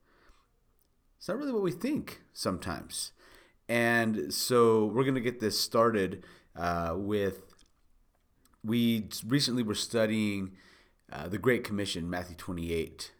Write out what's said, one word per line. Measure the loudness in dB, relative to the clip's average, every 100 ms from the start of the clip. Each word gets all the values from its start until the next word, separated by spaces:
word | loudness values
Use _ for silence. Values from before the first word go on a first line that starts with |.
| _ _ -20 _ _ _ _ _ _ _ _ _
it's | -8
not | -6
really | -4
what | -2
we | -2
think | -2 -2 -2 -4 -14 _
sometimes. | -6 -4 -4 -4 -8 -8 -10 -10 -14 -20 -20 -20 _ -2
And | 2 4 4 2 0 -2
so | -4 2 6 8 6 4
we're | 2 2
gonna | 2
get | -2 0
this | -2 0
started, | 2 4 4 4 0 -2 -14 -20 _ -4
uh, | 0 0 0 -2
with, | -2 0 0 -2 -12 -20 _ _ _ _ _ _ _ _ _ _
we | -2 2 2 0 -4 -10 -2
recently | 0 2 0
were | -2
studying, | -4 -2 0 2 2 0 -2 -6 -12 -20 -20 _ _ _
uh, | -10 -6
the | 0
Great | 2 2
Commission, | 0 -4 -4 -4 -4
Matthew | -6 -8 -12
twenty-eight, | -8 -6 -2 -2 -4 -10 -16